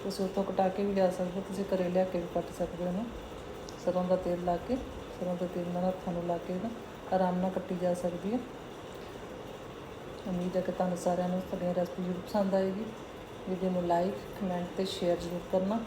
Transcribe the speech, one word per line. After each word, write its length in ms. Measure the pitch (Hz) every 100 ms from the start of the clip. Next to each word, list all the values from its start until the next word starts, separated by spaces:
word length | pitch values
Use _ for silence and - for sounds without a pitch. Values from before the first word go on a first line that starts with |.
ਤੁਸੀਂ 220 | 196 196 190
ਉੱਥੋਂ 180 | 196
ਕਟਾ 240 | 190 190 190
ਕੇ 160 | 190 202
ਵੀ 80 |
ਲਿਆ 160 | 196 185
ਸਕਦੇ 200 | 180 180 180
ਹੋ, 80 | 185
ਤੁਸੀਂ 180 | 190 196 185
ਘਰੇ 140 | 180
ਲਿਆ 140 | 180
ਕੇ 160 | 185 175
ਵੀ 80 | 170
ਕੱਟ 180 | 175 165 -
ਸਕਦੇ 280 | 175 170 180
ਹੋ 60 |
ਨਾ। 120 | 180 233 - - - - - - - -
ਸਰੋਂ 180 | 180
ਦਾ 120 | 180 180
ਤੇਲ 280 | 185 175 180
ਲਾ 100 | 175
ਕੇ, 180 | - 254 - - - -
ਸਰੋਂ 160 | 180 180
ਦੇ 120 | 180
ਤੇਲ 140 | 180 175
ਨਾਲ 120 | 175 185
ਹੱਥਾਂ 280 | 185 -
ਨੂੰ 120 | 175 170
ਲਾ 100 | 170
ਕੇ 160 | -
ਨਾ 160 | 185 220 233 - - -
ਆਰਾਮ 240 | 190 185 180
ਨਾਲ 140 | 190
ਕੱਟੀ 240 | 185 - 180
ਜਾ 120 | 180
ਸਕਦੀ 400 | 175 180 170 190
ਹੈ। 60 | 247 - - - - - - - - - - - - - - - - - - -
ਉਮੀਦ 300 | 180 180 180
ਹੈ 40 |
ਕਿ 100 | 180
ਤੁਹਾਨੂੰ 260 | 180 185 175
ਸਾਰਿਆਂ 320 | 185 175 180
ਨੂੰ 120 | 180 -
ਸਾਡੀਆਂ 220 | 185 175
ਰੈਸਪੀ 300 | 180 175 -
ਜ਼ਰੂਰ 180 | 180 180 -
ਪਸੰਦ 280 | 214 190 190
ਆਏਗੀ। 300 | 190 190 220 - - - - - -
ਵੀਡੀਓ 200 | 185 185
ਨੂੰ 180 | 180 175
ਲਾਈਕ, 260 | 170 180 202 - -
ਕਮੈਂਟ 260 | 190 180 175 -
ਤੇ 80 | 190
ਸ਼ੇਅਰ 320 | - 175 175
ਜ਼ਰੂਰ 240 | 170 175 -
ਕਰਨਾ 280 | 185 190 226